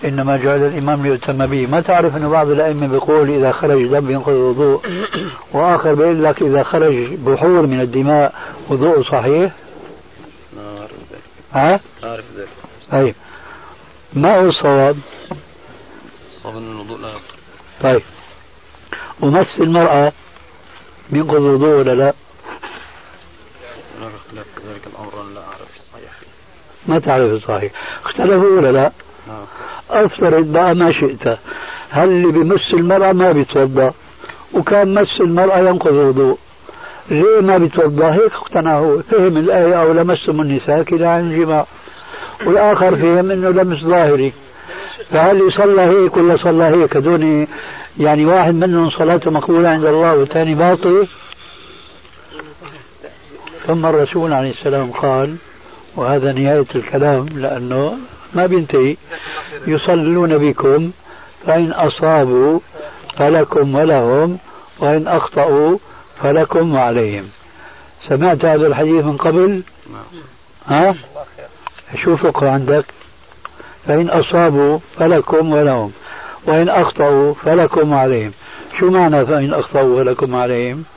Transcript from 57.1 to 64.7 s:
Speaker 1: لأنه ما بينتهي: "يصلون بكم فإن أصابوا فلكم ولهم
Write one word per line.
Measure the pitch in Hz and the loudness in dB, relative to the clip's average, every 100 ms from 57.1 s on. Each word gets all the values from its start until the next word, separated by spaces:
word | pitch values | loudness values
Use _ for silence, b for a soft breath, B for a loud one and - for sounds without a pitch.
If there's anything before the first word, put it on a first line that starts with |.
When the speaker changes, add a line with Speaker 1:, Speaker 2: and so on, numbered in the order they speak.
| 139 147 | 0 -2
Speaker 1:
لأنه | 151 135 135 123 127 143 247 254 - - | -6 -6 -6 -6 -4 -4 -6 -16 -20 -10
ما | 175 180 | -2 0
بينتهي: | 180 156 143 131 151 - B B B B 147 - | 0 0 0 0 -2 -12 B B B B -12 -4
"يصلون | 151 - 175 156 175 170 156 | -4 0 0 2 0 2 2
بكم | 147 - 139 143 165 180 B B B B - | 0 0 2 2 0 -10 B B B B -2
فإن | 160 165 | 0 0
أصابوا | 165 160 - 160 160 131 123 135 165 - 156 151 B B - | 0 -2 0 0 2 2 2 2 0 -4 -18 -18 B B -2
فلكم | 143 160 147 151 139 | 2 2 2 0 0
ولهم | 135 160 143 117 135 165 180 - B B | 0 2 2 2 2 0 -4 -12 B B